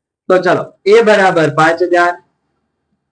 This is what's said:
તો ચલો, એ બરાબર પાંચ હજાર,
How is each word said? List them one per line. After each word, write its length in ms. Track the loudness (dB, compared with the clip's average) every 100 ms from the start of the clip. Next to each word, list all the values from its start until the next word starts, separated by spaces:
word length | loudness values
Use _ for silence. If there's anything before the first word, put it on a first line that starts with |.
| _ _ -4
તો 140 | -2
ચલો, 300 | 0 -4 -6 _ 0
એ 160 | 2
બરાબર 540 | 2 2 0 0 -2 0
પાંચ 280 | -2 -2
હજાર, 400 | -2 0 -2 -4 _ _ _ _ _ _ _ _ _